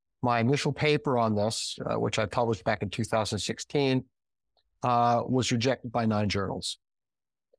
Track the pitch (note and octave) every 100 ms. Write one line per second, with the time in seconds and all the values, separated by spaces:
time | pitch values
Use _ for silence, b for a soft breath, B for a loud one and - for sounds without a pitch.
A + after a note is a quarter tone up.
0 | _ _ B2+ A#2+ A#2 C#3 D#3 C3 D3+ D3
1 | D3 A#2+ A2+ G#2 G#2 - - - - A2+
2 | A2+ A2 G#2+ - A#2 A2 - G#2+ G#2 -
3 | G#2+ A2 G#2 G#2 - G#2 - D3 C3+ C3
4 | - _ _ _ _ _ _ _ B2 A#2+
5 | A#2+ A#2 - B2+ A2+ A#2+ C3 B2 B2 A#2+
6 | A2+ G#2 G#2 G2+ F#2+ F#2 - - _ _
7 | _ _ _ _ _